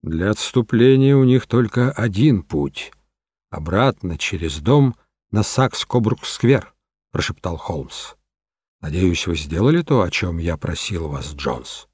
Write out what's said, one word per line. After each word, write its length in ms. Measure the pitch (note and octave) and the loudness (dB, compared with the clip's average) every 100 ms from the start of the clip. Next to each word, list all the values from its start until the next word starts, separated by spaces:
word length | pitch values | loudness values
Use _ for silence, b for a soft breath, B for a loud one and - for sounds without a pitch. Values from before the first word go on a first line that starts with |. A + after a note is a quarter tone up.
Для 280 | - D#2+ F#2 | -4 -2 0
отступления 840 | G#2+ - C3 A2+ A#2 B2 C3+ C3+ C#3 | -2 0 -2 0 4 6 6 6 6
у 80 | |
них 240 | C3 B2+ - | 6 4 2
только 420 | A#2 A2+ - B2 | 0 0 0 -2
один 520 | - A2+ F#2+ D3 A2 | 0 -4 2 4 4
путь: 480 | - D2+ C#2+ - - _ _ _ _ _ _ | 0 -4 -4 -6 -16 _ _ _ _ _ _
обратно 680 | E2+ D2+ F#2 C3 - F#2 D#2+ | -10 -2 2 2 0 -6 -6
через 420 | - F2+ E2 D2 | -6 -4 -6 -4
дом 380 | D2+ C#3+ C#3 - _ _ _ | 2 4 4 0 _ _ _
на 120 | G#2 | -2
Сакс-Кобург-сквер, 1300 | G#2+ - C3 - - B2 A2 C#3 - - A#2+ C3+ - _ _ _ _ | 0 0 0 -2 -2 0 0 -2 -6 -2 2 2 0 _ _ _ _
прошептал 440 | - - - F2+ E2 | -6 -4 -6 -8 -8
Холмс. 600 | - D#2 C2+ - - - _ _ _ _ _ _ | -8 -8 -8 -14 -16 -20 _ _ _ _ _ _
«Надеюсь, 460 | E2 D#2+ F#2 E2+ - | -8 0 0 0 -4
вы 100 | E2 | -6
сделали 440 | D2 D#2+ A#2 E3+ | -4 0 2 2
то, 200 | E3+ C3+ | 2 0
о 100 | F2+ | 0
чем 280 | - F2+ E2 | -2 -4 -4
я 180 | E2 D#2+ | -4 -4
просил 500 | - E2+ - F2+ D#2+ | -6 -6 -6 -6 -6
вас, 260 | C#2+ C2 | -8 -10
Джонс?» 540 | C#2 B1+ B1 - - - | -8 -6 -6 -10 -18 -20